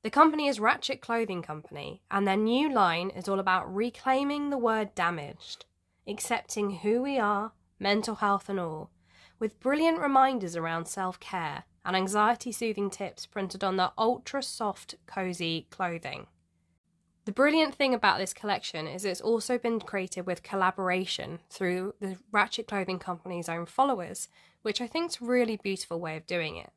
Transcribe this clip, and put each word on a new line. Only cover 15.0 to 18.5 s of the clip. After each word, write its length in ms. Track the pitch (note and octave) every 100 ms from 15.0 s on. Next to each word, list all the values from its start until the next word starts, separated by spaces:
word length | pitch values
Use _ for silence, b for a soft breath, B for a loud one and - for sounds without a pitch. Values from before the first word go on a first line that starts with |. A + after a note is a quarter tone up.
| -
cosy 640 | - F#3 F3 E3 E3 -
clothing. 560 | - F#3 E3+ C#3 C#3 - _ _ _ _ _ _ _ _ _ -
The 60 |
brilliant 440 | G3+ C#4+ D#4+ D#4 -
thing 180 | C4+
about 240 | B3 G3+ -
this 140 | F#3+
collection 560 | - G#3